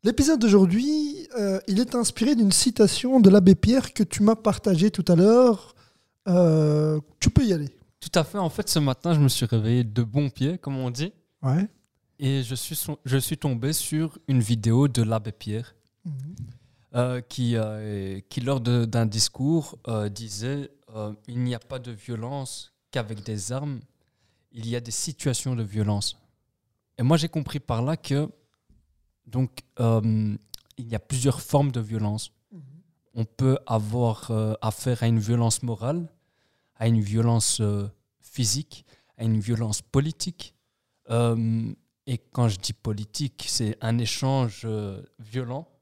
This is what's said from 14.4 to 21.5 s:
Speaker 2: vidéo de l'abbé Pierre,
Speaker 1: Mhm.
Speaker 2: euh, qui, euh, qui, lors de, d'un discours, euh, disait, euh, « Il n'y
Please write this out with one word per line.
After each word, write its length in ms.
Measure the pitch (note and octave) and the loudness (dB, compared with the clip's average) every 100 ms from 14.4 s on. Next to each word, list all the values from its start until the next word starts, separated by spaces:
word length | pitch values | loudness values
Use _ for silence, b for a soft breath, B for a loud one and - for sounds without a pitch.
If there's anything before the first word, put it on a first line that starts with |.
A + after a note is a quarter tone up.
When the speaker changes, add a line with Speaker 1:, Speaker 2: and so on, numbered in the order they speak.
Speaker 2:
vidéo 460 | G#2+ A#2 A2 A#2 C#3+ | 2 0 2 4 4
de 140 | A#2+ | 2
l'abbé 280 | A2 A2+ G#2+ | 0 -2 -6
Pierre, 440 | - - G#2+ B2 _ _ _ F3 | -12 -10 -8 -10 _ _ _ -12
Speaker 1:
Mhm. 80 | C#3 C#3 F#3 B B B B B A#2+ | -12 -12 -14 B B B B B -2
Speaker 2:
euh, 260 | B2+ B2 | -2 -4
qui, 340 | A#2+ - A#2+ A#2 | -8 -4 0 0
euh, 640 | G#2+ G#2+ G#2+ G#2 F#2+ G2 - | -2 -6 -8 -6 -6 -10 -10
qui, 120 | - | -8
lors 200 | B2 C#3 | -4 -2
de, 240 | A#2+ A#2+ A#2 | 0 0 0
d'un 200 | A#2 A2+ | 0 0
discours, 720 | G#2+ - - C3+ E3 C#3+ - - | 0 -2 -2 0 0 -2 -14 -8
euh, 200 | A2+ G#2 | -4 -4
disait, 640 | G2+ A2+ G2+ A#2+ C#3+ C#3 _ _ A2 | -8 -12 -8 -6 -6 -10 _ _ -12
euh, « 180 | G#2+ G#2 - | -12 -12 -10
Il 120 | A#2+ | -4
n'y 100 | B2 | -4